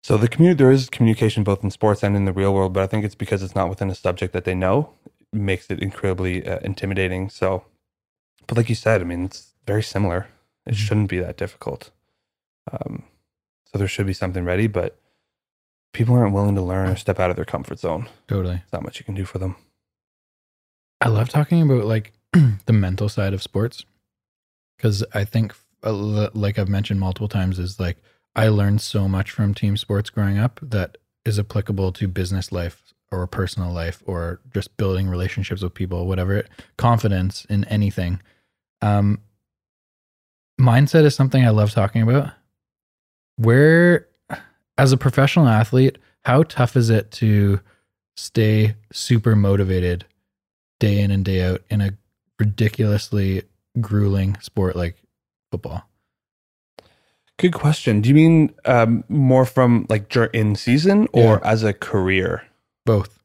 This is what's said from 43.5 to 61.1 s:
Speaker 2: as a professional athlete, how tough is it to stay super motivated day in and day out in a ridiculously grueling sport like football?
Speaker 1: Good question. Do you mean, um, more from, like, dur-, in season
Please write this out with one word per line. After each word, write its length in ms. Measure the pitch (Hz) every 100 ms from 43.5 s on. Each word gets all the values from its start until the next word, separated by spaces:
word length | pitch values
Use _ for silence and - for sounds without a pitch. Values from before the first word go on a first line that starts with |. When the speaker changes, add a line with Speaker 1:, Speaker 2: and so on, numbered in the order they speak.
| 123 151 165 175 170 _ _ _ - - _ _ -
Speaker 2:
as 140 | 135
a 60 | 131
professional 500 | 135 127 139 175 139
athlete, 500 | 107 113 127 131 - _ _
how 200 | - 127
tough 320 | 160 - 123
is 140 | 127 113
it 220 | 110 -
to 500 | - 110 104 101 98 _ _ _ _ _ -
stay 580 | - - 107 110 107 - _
super 440 | - - 120 117
motivated 680 | 107 101 98 95 92 90 87 - _ _ _ _ _ _ _
day 200 | 107 101
in 120 | 101
and 120 | 98
day 180 | 95 92
out 180 | 90 92 _
in 120 | 107
a 100 | 98 98 _ _ _ -
ridiculously 1080 | 104 101 110 - 110 104 - 104 98 95 - _ _ 120
grueling 580 | 104 104 101 98 95 98
sport 340 | - - 92
like 220 | 87 87 - _ _ _ _ _
football? 320 | - - 90 _ _ _ _ _ _ _ _ _ - _ _ _ _ _ -
Speaker 1:
Good 160 | 180
question. 480 | 170 147 156 - 104
Do 80 | 110
you 60 |
mean, 380 | 147 160 165 156 -
um, 400 | - 123 113 117 -
more 380 | 147 131 127
from, 400 | 123 - 123 117 -
like, 220 | 107 101
dur-, 160 | 123
in 300 | 113 117 107 101
season 500 | - 135 180 202 214